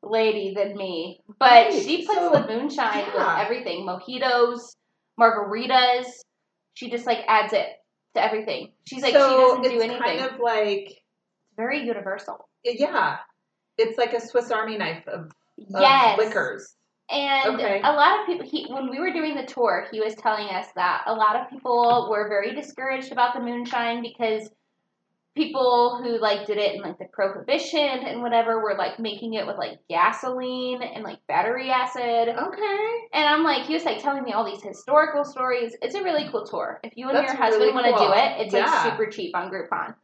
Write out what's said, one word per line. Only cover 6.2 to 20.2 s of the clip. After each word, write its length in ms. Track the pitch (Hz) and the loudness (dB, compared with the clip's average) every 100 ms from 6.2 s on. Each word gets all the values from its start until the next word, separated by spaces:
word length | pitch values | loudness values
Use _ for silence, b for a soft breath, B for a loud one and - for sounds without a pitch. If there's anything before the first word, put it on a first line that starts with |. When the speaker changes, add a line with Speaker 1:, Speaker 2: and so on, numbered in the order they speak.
| - _ _ _ _ | -20 _ _ _ _
Speaker 1:
She 160 | - 240 | -14 -8
just, 140 | 233 254 | -6 -4
like, 120 | 220 - | -4 2
adds 240 | 220 208 | 2 2
it 160 | 208 - - _ _ _ | 0 -2 -8 _ _ _
to 80 | - | -2
everything. 480 | 214 214 214 147 - _ - | 0 -2 -4 -8 -10 _ -16
She's 160 | 262 | -4
like, 100 | 269 | 4
Speaker 2:
So 160 | 285 269 | 6 6
Speaker 1:
she 80 | 262 | 8
doesn't 260 | 254 254 | 6 6
do 80 | - 240 | 2 2
Speaker 2:
it's 80 | |
Speaker 1:
anything. 180 | 226 240 | 0 0
Speaker 2:
kind 180 | 240 - | -2 -2
of 200 | 262 233 | -4 -2
like 600 | 233 214 208 196 196 - _ _ _ _ _ - | 0 2 0 -2 -6 -20 _ _ _ _ _ -8
Speaker 1:
Very 300 | 233 285 233 | -4 -4 -4
universal. 600 | 208 190 202 - - - _ | -6 -6 -10 -10 -16 -18 _
Speaker 2:
Yeah. 540 | 240 233 294 294 - 208 - _ _ _ _ - | -8 -2 -2 0 -2 -4 -12 _ _ _ _ -2
It's 200 | 226 - | -2 0
like 140 | 233 | -2
a 80 | 233 | -2
Swiss 300 | - 247 233 | -2 -4 -2
Army 260 | 220 220 214 | -4 -4 -4
knife 280 | 165 160 - | -6 -6 -10
of, 180 | 175 | -12
of 60 | 156 _ _ - | -12 _ _ -20
Speaker 1:
Yes. 640 | 202 196 277 269 233 202 | -10 4 6 6 6 4
Speaker 2:
liquors. 560 | 214 196 160 - - _ _ _ - | 0 0 -4 -6 -14 _ _ _ -8
Speaker 1:
And 460 | 285 285 269 254 220 | -4 0 0 0 -2
Speaker 2:
Okay. 240 | 220 196 | -2 0
Speaker 1:
a 80 | 262 | 2
lot 280 | 294 302 427 | 4 4 4
of 60 | 427 | -2
people, 200 | 349 - | -6 -6
he, 200 | 311 - | -8 -8
when 160 | 262 262 | -8 -6
we 100 | 254 | -4
were 140 | 359 | -4
doing 220 | 339 311 285 | -4 -4 -6
the 80 | |
tour, 420 | 247 - 233 185 196 | -8 0 0 0 -4
he 80 | 220 | -4
was 140 | 214 | -4
telling 340 | 214 | -2